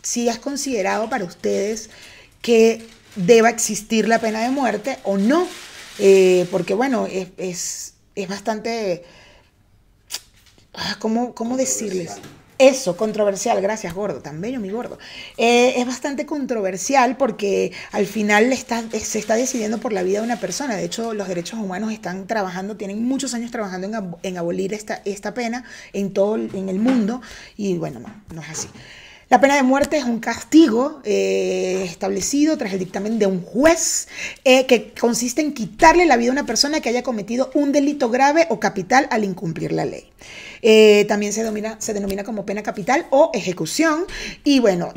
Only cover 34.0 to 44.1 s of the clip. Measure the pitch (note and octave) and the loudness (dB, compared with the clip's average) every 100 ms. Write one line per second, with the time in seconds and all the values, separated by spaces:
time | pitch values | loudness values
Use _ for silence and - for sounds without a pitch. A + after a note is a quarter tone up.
34 | - - - - C4+ B3+ C4 A3+ A3 - | -8 -12 -12 -4 4 4 6 2 2 -2
35 | A#3+ A#3 B3 - D4+ - G#3 - E4 E4+ | -2 0 -2 -2 -2 -4 -8 4 6 8
36 | F4 A#3+ A#3+ C4+ C#4+ A3 C#4+ D#4 C#4 A#3+ | 6 4 2 0 -2 0 0 0 -2 -2
37 | B3 A3 G3 A#3+ C4 D#4 C#4+ C#4+ C#4 D4 | -2 -6 -4 -4 0 0 2 2 2 0
38 | A#3+ B3 C#4 D#4 E4 A3 G3 G3 F3 B3+ | 0 2 4 4 2 0 -2 -4 2 2
39 | C4+ A#3+ G3+ F3 F3 D#3 D#3 D#3+ D3 E2 | 2 0 -2 -4 -6 -6 -4 -2 -4 -6
40 | - _ - - - - A3 A3 G#3+ G#3 | -16 _ -20 -18 -18 -2 6 8 10 8
41 | G#3 G#3 G#3 G#3 A3+ G#3+ G#3+ A3+ - G3+ | 4 0 -2 -4 -6 -6 -8 -10 -8 -6
42 | G3 G3 G3+ G#3+ G3 G#3 G#3 G#3+ F3 C#4 | -4 -6 -6 -8 -6 -6 -6 -6 0 0
43 | E4 C4+ D#4+ A3+ F#3 F3 D#3+ - D#4+ D4+ | 2 4 4 4 -4 -4 -4 0 2 2
44 | G4 | -2